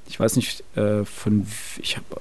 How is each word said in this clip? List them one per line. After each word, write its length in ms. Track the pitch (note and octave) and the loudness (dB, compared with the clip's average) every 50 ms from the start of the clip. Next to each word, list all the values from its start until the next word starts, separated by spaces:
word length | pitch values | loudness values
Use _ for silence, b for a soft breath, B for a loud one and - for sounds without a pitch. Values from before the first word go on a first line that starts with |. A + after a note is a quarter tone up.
| B - | B -10
Ich 100 | - - | -2 2
weiß 180 | - A2+ - | 2 4 4
nicht, 280 | C3 - - - - - - - | 4 2 2 0 -8 -10 -6 -2
äh, 300 | - G#2+ G#2 G#2 G#2 G2+ | 2 2 4 4 2 2
von 420 | - - - - A2 G#2+ G#2 F#2+ | 0 -4 -4 2 4 4 4 4
w-, 340 | G2 G#2+ - - - - - - | 2 -4 -8 -8 -10 -8 -6 -4
ich 160 | - - - | -4 -4 -4
hab, 60 | - - - - | -6 -10 -10 -10